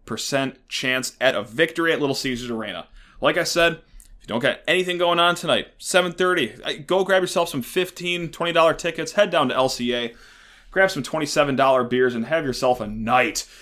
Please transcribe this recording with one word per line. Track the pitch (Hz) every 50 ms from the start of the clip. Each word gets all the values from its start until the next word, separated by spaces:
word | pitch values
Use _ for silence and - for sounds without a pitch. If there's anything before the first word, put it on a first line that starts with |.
| _
percent | - 113 110 - - 143 135 135 131 - - _ _
chance | - - - 131 127 131 123 - - _
at | 123 135 -
a | 101
victory | 104 - 113 135 170 165 - 170 165 165
at | 156 143
Little | 147 139 131
Caesars | - - 135 123 117 123 120
Arena. | 117 110 110 104 90 85 - - - - - - _ -
Like | - 147 -
I | 180 165
said, | - - 170 165 170 160
if | - - _ _ - - - - -
you | -
don't | - 104 120
got | 139 131 - - - -
anything | 165 185 180 180 175 175
going | 175 175 170 170
on | 170 175 170
tonight, | - - 160 127 101 - - _ _
seven | - - - 180 185 175
thirty, | - - 185 180 180 170 131 107 - - -
I, | - 143
go | 156 143 - 175 190 190
grab | 190 190 190
yourself | 180 175 - 185 170 165
some | - 135
fifteen, | 117 - - 185 180 180 - - 175 175 175 175 170 160
twenty | - - 170 170
dollar | 165 165 165 165 147
tickets, | - - 170 160 - 156 -
head | - 208 208 202
down | 175 160 143 123
to | -
L | 131 131 127
C | - - 123 120 123
A, | 120 120 117 - - - - - - - - - - - -
grab | - 190 190 190
some | - 147
twenty-seven | 123 - - 156 151 143 - 156 147 143 135
dollar | 123 135 135 131 127 120
beers, | 117 123 127 127 123 120
and | 113 117
have | 117 160 165 151
yourself | 131 120 - 135 127 127 -
a | 110
night | 104 107 113 110 117 123 127 123 107 95 - - - - -